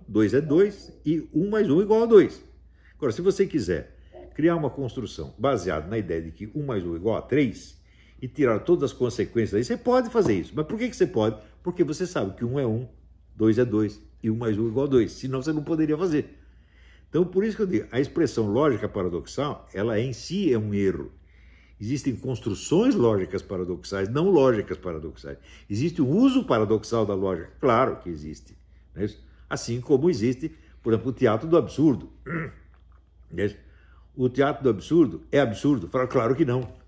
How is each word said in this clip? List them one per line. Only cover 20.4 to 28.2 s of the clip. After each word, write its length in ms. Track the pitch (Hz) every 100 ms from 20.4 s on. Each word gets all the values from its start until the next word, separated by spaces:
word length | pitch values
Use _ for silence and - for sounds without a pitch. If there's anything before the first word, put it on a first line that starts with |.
| 180
é 60 | 117
um 160 | 107
erro. 380 | 101 98 78 69 - - - - - _ -
Existem 360 | 107 143 - 110
construções 800 | 127 123 107 95 - 160 254 208
lógicas 460 | 117 101 92 95
paradoxais, 680 | - 92 90 87 - 98 98
não 200 | 135 190
lógicas 480 | 165 131 110 95 87
paradoxais. 600 | 92 80 80 - 71 69 - - -
Existe 320 | 104 165 170
o 60 | 127
uso 360 | 185 269 262
paradoxal 640 | - 117 107 107 - 117 104
da 80 |
lógica? 360 | 98 95 87 80 -
Claro 380 | 139 113 127 -
que 120 | 87
existe. 480 | 80